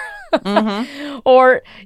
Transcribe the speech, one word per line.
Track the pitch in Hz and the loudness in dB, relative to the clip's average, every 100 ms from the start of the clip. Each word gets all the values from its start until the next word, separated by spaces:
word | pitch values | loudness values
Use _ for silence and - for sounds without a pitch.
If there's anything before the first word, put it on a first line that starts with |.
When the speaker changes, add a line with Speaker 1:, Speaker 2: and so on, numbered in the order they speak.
| - - - | -12 -16 -6
Speaker 1:
Mm-hmm. | - 196 208 214 202 254 277 294 277 | -4 -2 -2 -2 -4 -8 -10 -14 -6
Speaker 2:
or, | 262 254 254 254 - - | 2 4 4 2 -2 -20